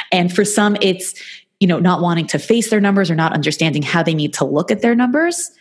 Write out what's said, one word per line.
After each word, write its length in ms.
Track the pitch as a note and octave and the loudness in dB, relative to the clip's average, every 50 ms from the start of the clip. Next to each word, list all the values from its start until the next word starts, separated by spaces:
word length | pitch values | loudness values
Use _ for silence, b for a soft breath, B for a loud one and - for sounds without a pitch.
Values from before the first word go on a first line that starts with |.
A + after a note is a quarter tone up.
| B B | B B
And 240 | - F#3 F3 F3 F3+ | -2 0 0 0 0
for 100 | - G#3 | 0 0
some, 320 | G3+ - - G#3 G#3 G3+ - | 0 2 2 2 2 2 0
it's, 340 | - G3 F#3 F3+ - - B B B B B B B _ _ _ | 0 0 0 -2 -4 -10 B B B B B B B _ _ _
you 60 | G3+ | 0
know, 120 | F3+ F3 D#3 | 2 2 2
not 220 | F3 F3+ F3+ E3 | 2 2 2 2
wanting 260 | E3+ E3+ E3+ E3 D#3+ - | 0 0 0 0 -2 -2
to 100 | - D3 | -4 -4
face 300 | - - A3+ A#3 A3 A3+ | 0 2 2 2 2 2
their 120 | A3 G#3+ | 0 2
numbers 300 | G3+ G3+ G3 G3 G3 D#3+ | 2 2 2 2 2 0
or 40 | E3 | 0
not 180 | D#3+ D#3+ E3 - | 0 0 0 0
understanding 500 | D3+ C#3+ D3+ D3 - E3 D#3+ C#3+ D3+ C#3+ | 0 -2 -2 -2 0 0 0 0 -2 -2
how 200 | C3+ - E3+ E3 | 0 0 0 0
they 120 | D#3+ D#3+ | 0 0
need 180 | D#3 D3 C#3+ - | 0 -2 -4 -2
to 100 | - D3 | -2 -2
look 260 | C3 C#3 D3 F3+ - | 0 0 0 0 0
at 120 | A3+ G3+ - | -2 0 0
their 120 | A#3 A#3+ | 2 2
numbers. 560 | A#3 B3 B3 B3 D4 E4 F4 E4+ - - - b b | 2 2 2 2 0 0 0 -2 -4 -8 -10 b b